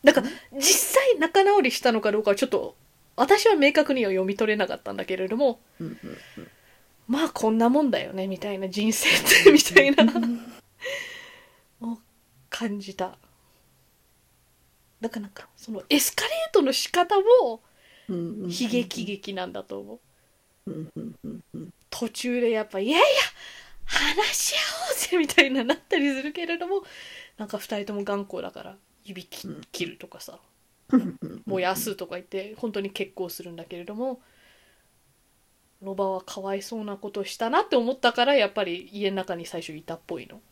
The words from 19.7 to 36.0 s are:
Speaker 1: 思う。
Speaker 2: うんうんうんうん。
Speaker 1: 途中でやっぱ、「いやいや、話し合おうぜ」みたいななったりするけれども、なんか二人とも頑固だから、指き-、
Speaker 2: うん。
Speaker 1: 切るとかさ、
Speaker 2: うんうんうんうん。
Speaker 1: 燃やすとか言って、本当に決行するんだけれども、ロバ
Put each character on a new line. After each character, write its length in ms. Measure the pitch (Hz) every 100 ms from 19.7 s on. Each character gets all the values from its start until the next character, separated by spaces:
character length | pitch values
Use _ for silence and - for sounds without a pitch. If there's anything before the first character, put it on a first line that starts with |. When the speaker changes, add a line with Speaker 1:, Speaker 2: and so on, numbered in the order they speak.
| 196
Speaker 1:
思 220 | 202 233 _ _ _ _ _ _ -
う。 40 |
Speaker 2:
う 40 |
ん 180 | 156 156 -
う 40 |
ん 140 | - -
う 40 | -
ん 160 | - -
う 40 | -
ん。 140 | 180 _ _
Speaker 1:
途 180 | - 233
中 320 | - 247 247
で 100 | 240
や 120 | 220
っ 60 | 214
ぱ、 120 | 196
「い 80 | 208
や 100 | 320
い 20 |
や、 60 | 587 539 - - - - - -
話 520 | - - 294 330 427 -
し 180 | -
合 360 | 605 622 659 698
お 40 |
う 40 | -
ぜ」 180 | - 349
み 100 | 294
た 140 | -
い 80 | 277
な 120 | 269
な 120 | 240
っ 40 | 311
た 200 | _ 370
り 140 | 285
す 80 | 269
る 100 | 285
け 140 | 302 339
れ 120 | 339
ど 80 | 349
も、 160 | 392 381 - - - - -
な 80 |
ん 40 | 208
か 100 | 208
二 180 | - 208
人 80 | 208
と 80 |
も 80 | 208
頑 220 | 202 202
固 160 | 202 175
だ 80 | 170
か 120 | -
ら、 140 | - 196 _ _
指 200 | 202 180
き-、 220 | 175 - 190
Speaker 2:
う 40 |
ん。 100 | 151 -
Speaker 1:
切 140 | - 170
る 100 | -
と 80 | -
か 140 | -
さ、 180 | - - _ _ _ _ -
Speaker 2:
う 60 | 254
ん 40 |
う 40 |
ん 140 | - -
う 60 | -
ん 40 |
う 20 |
ん。 80 | -
Speaker 1:
燃 180 | - 190
や 140 | 180 185
す 180 | 226 196
と 100 | 175
か 80 |
言 100 | 180
っ 20 | -
て、 280 | 190 202 220
本 160 | 233
当 80 | 202
に 100 | 196
決 220 | - 196
行 160 | - 180
す 140 | -
る 100 | 175
ん 40 | 170
だ 80 |
け 120 | 170 175
れ 80 |
ど 100 | 175
も、 260 | 208 262 254 _ _ _ _ _ _ _ _ _ _ _ _ _ _ _ _
ロ 120 | 196
バ 160 | 190